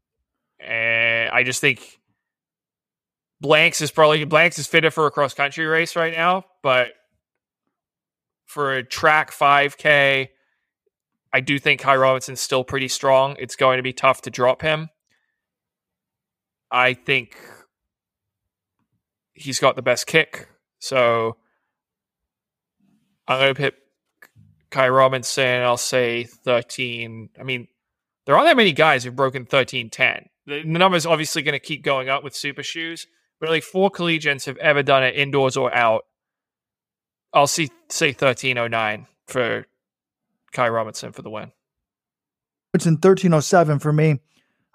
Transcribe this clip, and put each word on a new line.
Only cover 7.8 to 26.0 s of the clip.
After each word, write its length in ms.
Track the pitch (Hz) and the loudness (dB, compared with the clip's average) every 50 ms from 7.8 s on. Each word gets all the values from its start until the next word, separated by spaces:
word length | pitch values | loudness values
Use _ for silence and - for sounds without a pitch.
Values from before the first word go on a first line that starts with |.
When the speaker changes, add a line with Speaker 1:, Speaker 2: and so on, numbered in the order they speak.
| _ _ _ _ _ _ _ _ _ _ _ _ _ | _ _ _ _ _ _ _ _ _ _ _ _ _
Speaker 1:
for 280 | - - 147 143 135 135 | -14 -8 -6 -4 -2 -4
a 100 | 131 120 | -4 -6
track 480 | - - - 165 156 151 156 151 - | -8 -4 0 2 4 4 4 2 -2
five 460 | - - 151 139 143 143 143 143 - | -2 0 2 4 4 4 2 0 -2
K, 540 | - - 151 147 143 139 139 139 135 131 - _ _ _ _ _ _ _ _ _ _ _ _ _ _ _ _ _ _ _ _ | -2 2 2 4 4 4 2 2 0 -4 -6 _ _ _ _ _ _ _ _ _ _ _ _ _ _ _ _ _ _ _ _
I 80 | - 131 | -2 -2
do 180 | 131 139 143 | -2 -2 -4
think 240 | 139 - 151 139 127 | -2 0 0 -2 0
Kai 140 | - 139 139 | 2 2 2
Robinson's 460 | 131 131 131 131 127 - - 131 - | 4 4 2 2 0 -4 -10 -10 -10
still 220 | - - 139 131 127 | -6 -2 -2 -2 -2
pretty 240 | - 139 135 131 | -2 -4 -6 -6
strong. 480 | 123 - - - 139 135 131 135 139 143 - | -6 -6 -2 0 2 4 4 2 0 -4 -10
It's 160 | 127 120 - | -14 -10 -4
going 220 | - 135 131 127 | 0 2 2 2
to 60 | 127 123 | 0 -2
be 100 | 131 123 | -6 -6
tough 280 | - - 135 127 - - | 0 0 0 0 0 -4
to 60 | 123 | -10
drop 320 | - - 123 127 127 - | -4 0 0 0 0 0
him. 280 | 156 156 156 156 160 160 _ _ _ _ _ _ _ _ _ _ _ _ _ _ _ _ _ _ _ _ _ _ _ _ _ _ _ _ _ _ _ _ _ _ _ - | -2 -4 -4 -4 -6 -10 _ _ _ _ _ _ _ _ _ _ _ _ _ _ _ _ _ _ _ _ _ _ _ _ _ _ _ _ _ _ _ _ _ _ _ -4
I 220 | 123 123 127 127 127 | 0 2 2 2 0
think 440 | - - 147 139 131 117 - - - - - - - _ _ _ _ _ _ _ _ _ _ _ _ _ _ _ _ _ _ _ _ _ _ _ _ _ _ _ _ _ _ _ _ _ _ _ | -2 -4 -2 -2 -2 -2 -6 -18 -20 -20 -20 -20 -20 _ _ _ _ _ _ _ _ _ _ _ _ _ _ _ _ _ _ _ _ _ _ _ _ _ _ _ _ _ _ _ _ _ _ _
he's 260 | - - 139 123 - | -16 -12 -8 -4 2
got 160 | 143 131 - | 2 2 2
the 60 | 131 | 2
best 260 | 123 131 123 - - | 0 -2 -2 -2 -2
kick, 400 | - - 160 151 - - - - - _ _ _ _ _ - | 0 0 0 0 0 -6 -20 -20 -20 _ _ _ _ _ -16
so 580 | - - 131 131 123 120 117 113 113 113 113 _ _ _ _ _ _ _ _ _ _ _ _ _ _ _ _ _ _ _ _ _ _ _ _ _ _ _ _ _ _ _ _ _ _ _ _ _ _ | -10 -4 0 2 2 2 2 0 -2 -4 -6 _ _ _ _ _ _ _ _ _ _ _ _ _ _ _ _ _ _ _ _ _ _ _ _ _ _ _ _ _ _ _ _ _ _ _ _ _ _
I'm 120 | - 131 131 | -4 -2 2
gonna 140 | 135 135 131 | 2 2 0
pick 220 | 139 143 131 - _ _ _ _ _ _ _ _ _ - - _ _ - _ _ _ _ - | 0 -2 -4 -4 _ _ _ _ _ _ _ _ _ -20 -20 _ _ -20 _ _ _ _ -8
Kai 180 | - 139 131 127 | -2 0 2 4
Robinson. 720 | 131 135 131 131 135 127 117 - - 143 135 123 123 123 | 4 4 4 4 2 0 -6 -6 -2 -2 0 0 0 0
I'll 160 | 123 123 120 | 0 0 0
say 460 | 120 - - 131 127 | -2 -2 -2 0 0